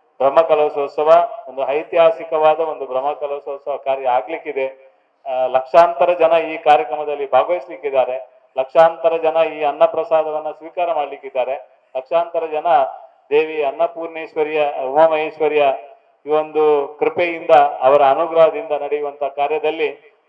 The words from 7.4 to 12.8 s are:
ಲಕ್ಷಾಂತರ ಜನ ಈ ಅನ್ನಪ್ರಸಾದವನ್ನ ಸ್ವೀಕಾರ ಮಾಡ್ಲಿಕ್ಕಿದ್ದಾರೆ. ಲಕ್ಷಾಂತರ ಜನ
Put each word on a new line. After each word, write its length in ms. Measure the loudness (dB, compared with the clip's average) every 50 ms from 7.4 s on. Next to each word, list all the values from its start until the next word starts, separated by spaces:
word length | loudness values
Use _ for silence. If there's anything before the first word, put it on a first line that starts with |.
| 2 2 -2 -4 -6 -10 -12 -10 -8 -2 0 0 0 0 -2 -8 -10 -14 _ _ _ _ -6 -6
ಲಕ್ಷಾಂತರ 580 | -6 0 4 6 6 6 4 2 -2 0 0
ಜನ 200 | 0 0 0 0 0 0 0 -2
ಈ 100 | -4 -4
ಅನ್ನಪ್ರಸಾದವನ್ನ 880 | -2 0 2 2 2 2 0 -2 0 0 0 0 -2 -4 -8 -8 -10
ಸ್ವೀಕಾರ 420 | -12 -14 -16 -12 -6 -4 -4 -2 -2
ಮಾಡ್ಲಿಕ್ಕಿದ್ದಾರೆ. 600 | -4 -4 -6 -8 -14 -14 -8 -6 -4 -4 -4 -6 -8 -10 _ _ _ _ _ -12
ಲಕ್ಷಾಂತರ 500 | -12 -6 -4 -2 -2 -2 -2 -4 -6 -6
ಜನ 200 | -6 -6 -4 0 2 2 2